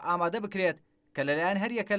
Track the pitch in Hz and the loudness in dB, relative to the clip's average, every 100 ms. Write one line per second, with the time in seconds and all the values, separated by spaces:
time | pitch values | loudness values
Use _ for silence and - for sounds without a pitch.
0 | - 175 170 208 208 196 185 156 _ _ | 0 0 0 -2 -4 0 0 -2 _ _
1 | _ - 139 147 175 196 214 240 196 | _ -4 0 2 2 0 0 -2 0